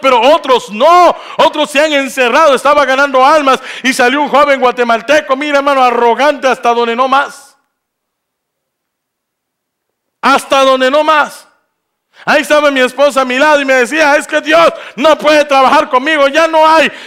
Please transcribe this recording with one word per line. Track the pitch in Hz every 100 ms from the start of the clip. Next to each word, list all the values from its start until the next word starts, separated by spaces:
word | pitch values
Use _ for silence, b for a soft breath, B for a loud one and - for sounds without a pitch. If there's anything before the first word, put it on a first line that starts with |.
pero | 269 254
otros | 240 320 294 247 -
no, | 208 285 349 349 - B B
otros | 294 311 294
se | 269
han | 311
encerrado". | 285 269 247 254 254 320 254
Estaba | 277 294
ganando | 269 262 285 262
almas | 262 311 277 254 B B
y | 247
salió | 262 247 269
un | 294
joven | 233 285 269
guatemalteco, | 247 240 233 226 226 302 302 269
mira, | 294 285
hermano, | 277 277
arrogante | 247 240 240 226 277 285 254
hasta | 240 240
donde | 233 233 233
no | 262
más. | 269 277 - - _ _ _ _ _ _ _ _ _ _ _ _ _ _ _ _ _ _ _ _ _ _ _ _ _ _ _
Hasta | 240 269 - 277
donde | 269 262 254
no | 285
más. | 302 311 247 - - _ _ _ _ _ _ B B
Ahí | 269
estaba | 269 294 294
mi | 269
esposa | 254 254 285 262
a | 262
mi | 254
lado | 302 302
y | 269
me |
decía, | 262 240 294 302 294
"Es | 294
que | 302
Dios | 294 320 330 - B -
no | 302 294
puede | 294 302 294
trabajar | 269 262 294 302
conmigo, | 262 277 311 277
ya | 285 330
no | 320 311
hay, | 320 277 B